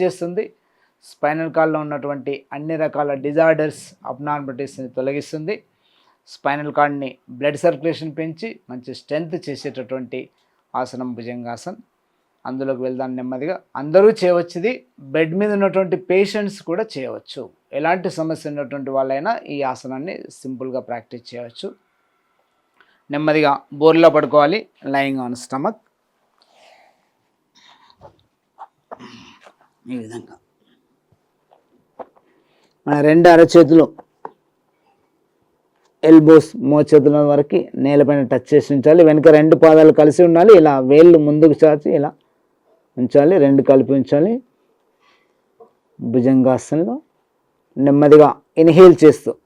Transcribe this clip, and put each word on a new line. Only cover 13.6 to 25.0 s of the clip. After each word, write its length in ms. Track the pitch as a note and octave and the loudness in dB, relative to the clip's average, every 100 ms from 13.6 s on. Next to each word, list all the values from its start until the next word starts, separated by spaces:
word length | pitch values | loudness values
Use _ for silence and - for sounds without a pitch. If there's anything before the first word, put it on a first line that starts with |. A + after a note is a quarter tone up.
| _ B2 | _ -16
అందరూ 260 | D3 F3 G#3 A3 | -4 0 0 0
చేయవచ్చు 340 | F3+ F3 F3 F3 | -4 -4 -6 -8
ఇది. 120 | G#3 B3+ _ _ C#3 D3+ | -10 -10 _ _ -10 -6
బెడ్ 180 | D#3+ F#3 | -6 -6
మీద 120 | G#3 G3+ | -6 -4
ఉన్నటువంటి 400 | G3 F#3+ F#3 F#3 - | -4 -4 -6 -8 -4
పేషెంట్స్ 480 | F3+ G3 G#3+ G3+ G3 - | -4 -2 -6 -10 -12 -12
కూడా 140 | F3 A3 | -10 -10
చేయవచ్చు. 480 | D3 B2 A2 _ C#3+ A2+ _ _ C3+ | -12 -14 -16 _ -20 -20 _ _ -8
ఎలాంటి 300 | D#3 F#3 F3 - | -6 -4 -6 -10
సమస్య 340 | D#3+ D#3+ D3+ | -10 -10 -12
ఉన్నటువంటి 380 | D3 C3+ C#3+ C3+ C3+ | -12 -12 -12 -8 -6
వాళ్ళైనా 380 | C3+ C3+ E3 F3 - C#3+ | -6 -6 -6 -10 -10 -10
ఈ 20 | C3+ | -10
ఆసనాన్ని 440 | B2+ B2+ C3 E3 - - - | -10 -14 -14 -14 -16 -20 -20
సింపుల్గా 420 | C3 B2+ C3 B2 A#2 | -18 -14 -12 -12 -12
ప్రాక్టీస్ 380 | A#2+ A2+ A#2+ - | -18 -18 -20 -20
చేయవచ్చు. 380 | A#2+ A#2+ - G3 - _ _ _ _ _ _ _ _ _ _ _ _ - D3 | -20 -20 -18 -20 -20 _ _ _ _ _ _ _ _ _ _ _ _ -12 -6
నెమ్మదిగా 360 | D#3 D#3 D3 C#3 _ C#3+ | -2 -2 -2 -4 _ -2
బోర్లా 280 | D#3 D#3+ E3 D3 | 0 4 2 2
పడుకోవాలి, 460 | C#3+ D3 C#3+ G#3+ - _ C3+ | 0 0 0 -4 -10 _ -8
lying 260 | C#3 | -6